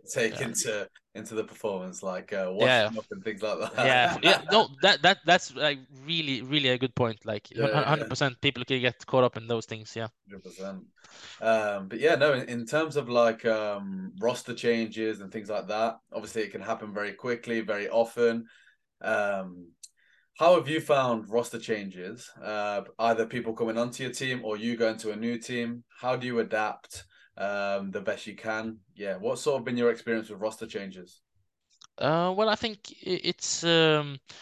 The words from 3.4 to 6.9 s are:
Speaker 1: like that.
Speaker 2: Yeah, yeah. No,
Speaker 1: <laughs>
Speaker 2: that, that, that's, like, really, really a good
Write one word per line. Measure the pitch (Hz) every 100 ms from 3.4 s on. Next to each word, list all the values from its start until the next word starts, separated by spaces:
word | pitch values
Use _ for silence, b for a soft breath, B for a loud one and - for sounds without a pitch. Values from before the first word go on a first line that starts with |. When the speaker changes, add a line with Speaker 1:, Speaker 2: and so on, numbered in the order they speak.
Speaker 1:
like | 107 90
that. | 110 - 127
Speaker 2:
Yeah, | 127 120 123
yeah. | 160 196 -
No, | 208 208 -
Speaker 1:
<laughs> |
Speaker 2:
that, | 180 156
that, | 160 196 160
that's, | 175 -
like, | 123 147 143 131 139 139
really, | 165 151 127
really | 127 151 135
a | 127
good | 127